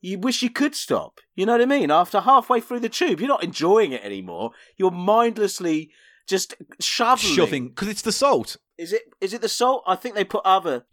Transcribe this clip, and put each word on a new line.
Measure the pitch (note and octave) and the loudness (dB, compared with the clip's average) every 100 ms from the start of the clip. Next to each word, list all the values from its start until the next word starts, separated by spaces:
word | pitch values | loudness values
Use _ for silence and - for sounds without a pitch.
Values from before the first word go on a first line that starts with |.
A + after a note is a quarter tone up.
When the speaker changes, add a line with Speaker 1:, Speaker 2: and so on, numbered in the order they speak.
Speaker 1:
you | F3+ F#3+ | -10 -4
wish | B3 A#3 | -2 -2
you | B3 | -2
could | - D4 - | -2 -2 -2
stop. | - A2 D2+ _ _ - | -4 -4 -4 _ _ -4
You | G3+ | 2
know | |
what | A#3+ | 2
I | B3+ | 4
mean? | C#4+ D3+ | 2 2
After | D#3 F3+ G3+ | 2 2 0
halfway | F#3+ C4+ - A#3+ | 4 4 4 -2
through | - B3 | -2 -6
the | A3+ | -4
tube, | - F4 D#3 | -2 -2 0
you're | A3+ | 0
not | - | -2
enjoying | F3 - E3 G#3+ F#3 | -4 -2 4 4 4
it | B2 | -2
anymore. | G2+ G2 F#2 E2+ A2+ - _ - | -8 -10 -8 -8 -8 -10 _ -2
You're | F#3 | -2
mindlessly | F3 F#3 A3 A#3 A3+ G3+ - F3 D#3 D#3 _ _ _ - | 0 2 2 2 0 -4 -2 -2 -2 -4 _ _ _ -4
just | F#3+ - - E3+ - | -4 -4 -12 -20 -8
shoveling. | - - A#3 B3 A3+ C#4 | -4 0 2 2 2 2
Speaker 2:
Shoving, | D#3 C#3 B2 | 2 0 -6
'cause | - G3 | -8 -8
it's | G#3 | -4
the | A3+ | -4
salt. | - C#4 E3 A2 - _ - | 0 2 2 -2 -12 _ -16
Speaker 1:
Is | E3 | -6
it, | G#3+ - - | -6 -6 -8
is | D4 | -6
it | A3+ | -4
the | G#3+ | -4
salt? | - B3 C4+ F3+ | 0 0 0 0
I | F#3 | -2
think | B3 G#3 | -2 -4
they | |
put | F#3+ G#3+ F#3+ | -2 0 4
other | F#3+ E3+ B2+ - | 2 2 -4 -4